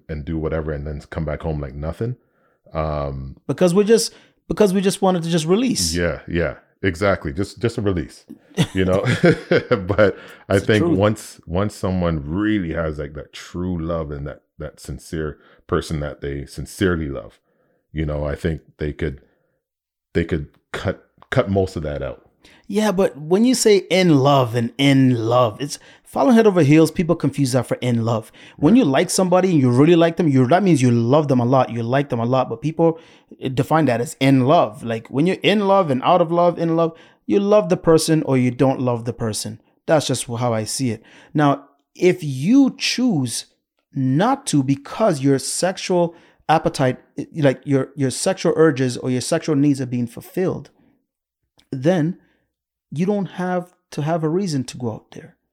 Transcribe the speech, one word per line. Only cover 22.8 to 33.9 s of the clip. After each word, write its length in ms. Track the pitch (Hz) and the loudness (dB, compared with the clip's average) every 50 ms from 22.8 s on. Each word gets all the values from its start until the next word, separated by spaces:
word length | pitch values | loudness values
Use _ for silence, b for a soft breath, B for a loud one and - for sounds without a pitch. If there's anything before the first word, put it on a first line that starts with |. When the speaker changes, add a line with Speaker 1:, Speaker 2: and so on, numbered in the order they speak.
| 214 214 | 0 0
Speaker 2:
but 240 | 190 180 190 165 - 135 | 0 0 0 0 -2 -6
when 260 | 151 156 180 202 226 | -6 -2 0 2 2
you 100 | 254 254 | 2 2
say 220 | 247 - 226 208 190 180 - | 2 4 4 4 4 2 2
in 300 | 165 190 185 175 151 135 | 2 4 4 6 6 6
love 340 | 131 143 147 135 127 113 113 | 6 4 4 4 2 2 0
and 180 | 123 117 117 - - | -2 -4 -2 -2 0
in 360 | 139 139 135 135 131 127 127 117 110 110 | 2 4 4 6 4 4 2 2 0 2
love, 320 | 120 127 127 110 101 101 | 2 4 2 2 0 -4
it's 200 | 135 147 - - b b b b b | -10 -10 -10 -12 b b b b b
falling 320 | - - - 262 277 233 | -8 -2 0 2 4 6
head 100 | 226 226 | 6 6
over 160 | 214 185 175 | 4 4 4
heels. 280 | 147 131 151 160 160 151 | 6 6 6 6 6 4
People 240 | - - 160 160 170 | 2 0 -2 -2 -2
confuse 340 | 165 - 139 - - 139 123 | -2 -2 -2 -2 -2 -2 0
that 140 | 123 127 113 | 0 -2 -2
for 100 | - 131 - | -2 -6 -4
in 240 | - 123 120 117 113 | -2 -2 -2 0 0
love. 260 | 117 120 107 - - - B B B B B | 0 -2 -2 -4 -8 -16 B B B B B
When 160 | 143 156 220 | 2 4 6
Speaker 1:
Right. 40 | 262 | 6
Speaker 2:
you 60 | 233 | 4
like 260 | 143 131 143 180 170 | 4 2 2 0 0
somebody 400 | - - 190 180 180 185 180 190 | 0 0 0 2 2 2 4 4
and 80 | 175 147 | 4 4
you 100 | 127 123 | 4 4
really 260 | 120 123 147 170 175 | 4 6 6 6 6
like 200 | 165 170 165 165 - | 6 4 4 2 0
them, 100 | 180 151 | 0 2
you, 180 | 131 131 127 | 4 4 4
that 160 | 120 165 185 | 4 4 4
means 180 | 208 185 165 127 | 4 4 4 4
you 100 | 127 123 | 4 4
love 340 | 120 117 113 117 135 156 156 | 4 4 2 4 2 2 2
them 140 | 135 135 123 | 2 2 2
a 40 | 117 | 2
lot. 260 | 120 135 131 127 - | 2 2 2 2 0
You 120 | 113 117 | -2 -6
like 280 | 113 117 127 139 143 143 | -4 -2 -2 -2 -2 -2
them 100 | 127 117 | -4 -4
a 40 | 117 | -2
lot. 240 | 117 127 131 131 - | 0 0 0 0 -2
But 140 | 156 - | -4 -6
people, 380 | - 151 160 - 165 165 160 160 B B B B B B B - | -6 -6 -2 0 0 0 0 -2 B B B B B B B -10
eh, 80 | - 131 | -10 -6
define 380 | 131 127 131 - 151 160 156 | -4 -4 -2 0 0 2 2
that 140 | 127 | 2